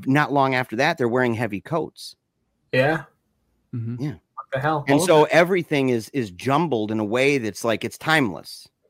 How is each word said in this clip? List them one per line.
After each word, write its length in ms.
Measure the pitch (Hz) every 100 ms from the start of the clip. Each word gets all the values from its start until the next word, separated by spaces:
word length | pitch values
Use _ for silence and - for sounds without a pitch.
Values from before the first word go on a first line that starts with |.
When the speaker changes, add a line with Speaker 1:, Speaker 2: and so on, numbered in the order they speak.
| 110
Speaker 1:
not 260 | 143 127
long 220 | 143 135
after 220 | 127 123 113
that, 220 | 151 165
they're 100 | 120
wearing 260 | 127 123
heavy 280 | 113 113 117
coats. 540 | - 160 - - - - _ _ _ _ _
Speaker 2:
Yeah. 320 | 127 139 160 - _ _ _ _ _ _
Speaker 3:
Mm-hmm. 280 | 123 113 123
Speaker 1:
Yeah. 120 | 147 104 _ -
Speaker 2:
What 100 | -
the 60 | 135
hell? 260 | 147 156 -
Speaker 1:
And 120 | 147
Speaker 2:
All 60 | 180
Speaker 1:
so 160 | 156
Speaker 2:
of 60 | 151
it. 40 | 151
Speaker 1:
everything 540 | 175 190 - 143 131
is, 200 | 120 -
is 220 | 139 104
jumbled 600 | 87 113 143 170 117 107
in 80 | 110
a 60 | 104
way 320 | 123 135 139
that's 240 | 107 -
like, 200 | 117 107
it's 140 | 113 -
timeless. 720 | 156 160 113 71 - - - _